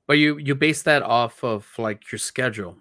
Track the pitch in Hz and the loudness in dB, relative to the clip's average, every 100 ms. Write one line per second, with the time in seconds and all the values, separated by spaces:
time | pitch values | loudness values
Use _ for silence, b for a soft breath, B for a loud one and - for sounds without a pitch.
0 | - 147 151 151 143 139 151 151 160 147 | 0 4 4 2 -2 0 0 0 2 2
1 | 110 117 117 - 123 107 - - 110 104 | 4 2 0 -4 -4 -4 -6 -6 -6 -6
2 | - 110 - - 127 107 90 87 | -10 -8 -6 -4 -4 -4 -12 -14